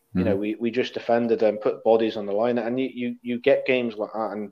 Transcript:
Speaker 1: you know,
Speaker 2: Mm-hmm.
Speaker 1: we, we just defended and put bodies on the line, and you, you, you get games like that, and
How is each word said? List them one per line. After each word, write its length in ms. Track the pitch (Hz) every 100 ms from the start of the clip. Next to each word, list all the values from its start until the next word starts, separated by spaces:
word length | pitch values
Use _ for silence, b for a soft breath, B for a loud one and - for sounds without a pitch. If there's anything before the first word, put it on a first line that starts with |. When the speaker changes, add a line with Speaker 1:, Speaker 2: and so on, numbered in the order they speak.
| _ 92
Speaker 1:
you 80 |
know, 80 | 90
Speaker 2:
Mm-hmm. 100 | 98
Speaker 1:
we, 140 | 104 107
we 120 | 117
just 240 | 117 - 117
defended 480 | - 117 117 110
and 180 | 110 104
put 220 | 131 -
bodies 340 | 113 113 113 110
on 80 | 101
the 60 |
line, 240 | 101 120 120
and 220 | 113 127
you, 100 | 131
you, 240 | 120 123 120
you 180 | 120 120
get 280 | 139 139 135
games 260 | 127 120 104
like 160 | 101
that, 180 | 107 107
and 200 | 104 101